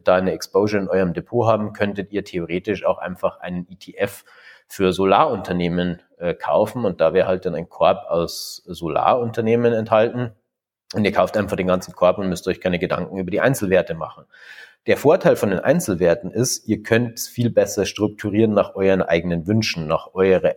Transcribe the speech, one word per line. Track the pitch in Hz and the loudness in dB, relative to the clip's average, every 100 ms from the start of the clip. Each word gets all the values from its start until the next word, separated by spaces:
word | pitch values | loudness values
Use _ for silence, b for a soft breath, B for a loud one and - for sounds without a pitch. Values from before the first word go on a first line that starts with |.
da | - 92 | 2 2
eine | 95 | 2
Exposure | 80 - 98 104 104 | -2 -2 0 2 0
in | 92 | 0
eurem | 92 92 | 0 0
Depot | 85 - 120 113 | -2 -4 0 2
haben, | 110 104 | 2 0
könntet | 104 104 101 95 | -4 -4 -4 -6
ihr | 101 | -6
theoretisch | 98 92 82 92 - 95 | -6 -6 -4 -4 -4 -2
auch | - - | -2 -2
einfach | 87 92 92 - | -6 -4 -4 -4
einen | 87 90 85 | -8 -8 -10
E | 92 | -16
T | - - | -14 -6
F | 117 - - B B B B | -6 -6 -20 B B B B
für | - 92 | -2 0
Solarunternehmen, | 85 95 98 156 104 - 90 87 85 90 85 _ - | 2 4 4 4 0 -4 -2 -2 0 -2 -4 _ -8
äh, | 87 | -6
kaufen | 80 - 76 107 123 | -4 0 2 0 -2
und | 107 85 | -4 0
da | 80 | 2
wäre | 92 95 | 2 2
halt | 92 90 | 0 -4
dann | |
ein | 80 85 | -6 -8
Korb | - 87 95 - | 0 2 2 -2
aus | 85 80 - - - - | -2 -2 -6 -14 -14 -16
Solarunternehmen | 82 82 71 - 123 117 120 110 117 120 | -10 -4 0 2 2 0 -4 0 2 2
enthalten. | 110 107 110 117 123 117 - _ _ _ _ - | 0 2 2 2 0 -8 -10 _ _ _ _ -8
Und | 107 | -2
ihr | 101 | 0
kauft | - 92 107 | 2 0 0
einfach | 101 98 | -2 -2
den | 90 | 0
ganzen | 90 - | 0 -2
Korb | - 90 92 | 0 2 2
und | 95 | -2
müsst | 85 92 | -4 -4
euch | 87 | -2
keine | 92 87 | -2 -2
Gedanken | 90 71 90 95 | -2 -4 -4 -6
über | 90 | -4
die | 82 | 0
Einzelwerte | 113 131 95 92 - | 0 0 2 2 2
machen. | 82 76 - - B B B B B - | -4 -10 -14 -20 B B B B B -2
Der | 101 | 2
Vorteil | 139 190 165 | 4 4 4
von | 123 107 | 2 2
den | 92 | 0
Einzelwerten | - 170 139 85 87 85 92 | 2 2 0 2 2 2 -2
ist, | 110 127 - - | -2 -2 -2 -4
ihr | 101 | -4
könnt | - 113 120 117 | 0 0 0 -6
viel | - - 117 | -10 -4 0
besser | 104 98 - 95 | 2 2 0 -4
strukturieren | - 104 104 107 101 110 | -2 -4 -2 -4 2 2
nach | 101 - 95 | 2 0 0
euren | 95 95 | 2 2
eigenen | - 85 87 85 82 | 2 0 0 -2 0
Wünschen, | 110 110 85 78 | 0 0 -4 -2
nach | 80 - | -2 -2
eurer | 92 95 90 87 | 0 4 4 2